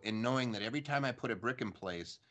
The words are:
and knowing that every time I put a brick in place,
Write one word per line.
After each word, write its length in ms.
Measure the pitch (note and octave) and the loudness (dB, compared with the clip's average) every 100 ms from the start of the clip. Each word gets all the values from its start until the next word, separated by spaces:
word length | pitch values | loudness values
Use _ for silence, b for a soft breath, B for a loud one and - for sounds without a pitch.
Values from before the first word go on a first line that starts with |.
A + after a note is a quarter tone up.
and 180 | A2 A2 | -2 0
knowing 300 | A#2+ C3 B2 | 2 2 2
that 100 | G#2 | 0
every 200 | A2 C#3+ | -2 -4
time 240 | C#3+ C#3+ C3+ | 0 0 0
I 40 | |
put 200 | B2 B2 | -2 -2
a 60 | G2+ | 0
brick 260 | A2+ B2+ | -2 -2
in 100 | G#2+ | -4
place, 460 | - F#2+ F2 E2+ - b | 2 2 2 -4 -12 b